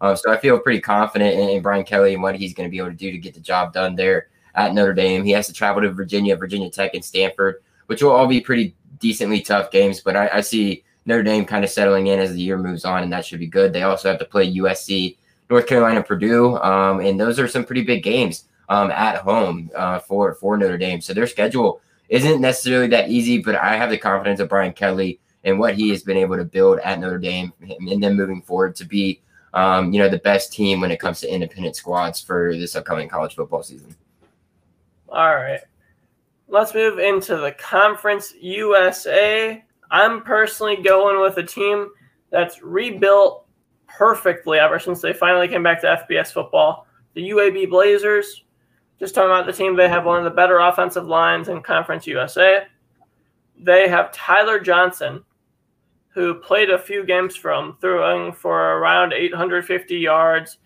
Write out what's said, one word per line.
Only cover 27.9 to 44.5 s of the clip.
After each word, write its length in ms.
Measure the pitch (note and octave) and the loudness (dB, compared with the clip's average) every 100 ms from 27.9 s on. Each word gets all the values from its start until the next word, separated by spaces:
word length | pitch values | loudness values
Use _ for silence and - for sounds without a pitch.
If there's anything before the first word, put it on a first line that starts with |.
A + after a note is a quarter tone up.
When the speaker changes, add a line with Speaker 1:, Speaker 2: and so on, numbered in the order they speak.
| G2+ | -2
Speaker 1:
them 120 | G2+ G2+ | 0 0
moving 260 | F#2+ F#2 | -2 -6
forward 340 | - F#2 F#2+ - | -6 -2 -2 -4
to 80 | E2+ | -6
be, 360 | G2+ G2 - _ _ _ | -2 -2 -4 _ _ _
um, 400 | - F#2+ F#2 F2+ | 0 2 2 0
you 60 | G#2 | 2
know, 100 | G2 | 2
the 80 | F#2+ | 2
best 340 | G2+ G2 - | 0 0 -2
team 300 | - G2+ F#2+ | -2 -2 0
when 80 | F#2 | -2
it 100 | E2 | -4
comes 200 | F#2 E2+ | -6 -6
to 120 | - | -6
independent 440 | F2+ E2 F#2 F2 - | -6 -6 -8 -10 -10
squads 440 | F2 F2 E2+ E2 | -6 -4 -4 -6
for 380 | - F2+ F2 E2 | -6 -2 -2 -4
this 180 | F2 D#2+ | -6 -10
upcoming 320 | D#2 E2 D#2 | -6 -8 -6
college 280 | D#2 D2+ - | -8 -8 -8
football 260 | D2 E2 | -8 -8
season. 340 | - C#2 C#2+ - _ _ _ _ _ _ _ _ _ _ - | -10 -20 -20 -20 _ _ _ _ _ _ _ _ _ _ -10
Speaker 2:
All 280 | D#3+ D#3+ C#3+ | 0 2 2
right. 240 | C3 C#3 - _ _ _ _ _ _ _ _ | -2 -10 -12 _ _ _ _ _ _ _ _
Let's 260 | G3+ G#3+ | 0 0
move 240 | A3 A3 F#3 | 0 0 0
into 400 | G3+ G3 F#3+ E3 | 0 0 -2 -4
the 140 | C#3+ | -4
Conference 840 | - - F#3 G#3 G#3 G#3 G3+ - - | -8 -2 2 2 2 -2 -2 -6 -16
U 340 | F3+ G3+ G#3+ G3 | -10 -6 2 4
S 300 | F3+ - - | 4 0 -2
A. 580 | E3 G#3 A3 A3 A3 _ _ - | 2 2 2 -2 -8 _ _ -2
I'm 320 | E3 A3 A#3 | 2 2 2
personally 540 | - G#3+ G#3+ - G#3+ G3+ | -2 0 0 -2 -4 -2
going 440 | F#3+ F#3+ G3+ G3 | 4 4 4 4
with 160 | F#3+ F#3 | 0 0
a 60 | |
team 480 | E3+ - G3+ G#3 G3+ _ _ _ _ | -10 -4 -2 -2 -6 _ _ _ _
that's 320 | E3+ E3+ - | -2 -2 -6
rebuilt 840 | D#3+ F#3 A#3+ F#3+ G3 G3+ F#3+ - _ _ _ _ _ | -6 -6 -4 0 4 6 6 2 _ _ _ _ _
perfectly 720 | - A3 - F#3 E3+ D#3+ | 2 2 4 0 -2 0